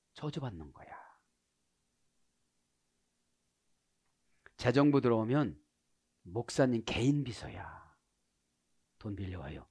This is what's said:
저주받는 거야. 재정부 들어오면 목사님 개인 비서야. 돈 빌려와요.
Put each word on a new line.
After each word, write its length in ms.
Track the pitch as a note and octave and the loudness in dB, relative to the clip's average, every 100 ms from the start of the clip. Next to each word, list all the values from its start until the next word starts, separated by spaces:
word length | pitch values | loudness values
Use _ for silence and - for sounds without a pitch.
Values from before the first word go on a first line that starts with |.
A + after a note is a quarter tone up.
| _ | _
저주받는 580 | - D3+ D3+ C3 E2+ D2 | -12 -8 -6 -8 -10 -14
거야. 160 | - - - - _ _ _ _ _ _ _ _ _ _ _ _ _ _ _ _ _ _ _ _ _ _ _ _ _ _ _ _ _ _ _ _ _ - - | -18 -20 -20 -20 _ _ _ _ _ _ _ _ _ _ _ _ _ _ _ _ _ _ _ _ _ _ _ _ _ _ _ _ _ _ _ _ _ -20 -4
재정부 440 | B2 B2+ D3 C#3 | 2 4 6 6
들어오면 560 | B2+ A2+ A2 - G#2+ D#2 _ _ _ _ _ _ | 6 2 2 2 0 -4 _ _ _ _ _ _
목사님 600 | F2+ G2+ A#2+ - C3 A#2 | -10 -8 -4 2 4 2
개인 400 | A2 - B2 D3 | -2 0 2 2
비서야. 680 | C3 - - - - - - _ _ _ _ _ _ _ _ _ _ _ | 0 -8 -12 -12 -14 -16 -20 _ _ _ _ _ _ _ _ _ _ _
돈 160 | A2 | -10
빌려와요. 520 | G2 F#2 F2+ C#2 D2 - | -8 -8 -8 -10 -12 -16